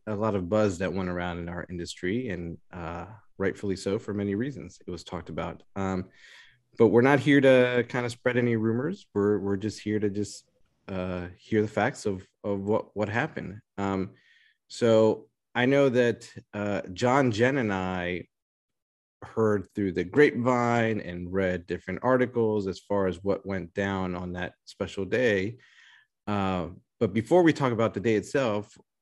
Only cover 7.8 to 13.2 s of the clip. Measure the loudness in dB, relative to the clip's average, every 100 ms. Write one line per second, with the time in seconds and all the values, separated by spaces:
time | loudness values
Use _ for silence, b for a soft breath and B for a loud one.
7.8 | -2 -2 -4 -4 -2 0 2 2 0 0
8.8 | -4 -6 -6 0 2 2 0 -2 -4 -6
9.8 | -4 -2 -2 -2 -6 -8 _ _ _ _
10.8 | -12 -8 -6 -6 -8 -14 -2 0 0 0
11.8 | 0 -2 -6 -6 -10 _ -6 -4 -2 -2
12.8 | -2 -6 -4 -2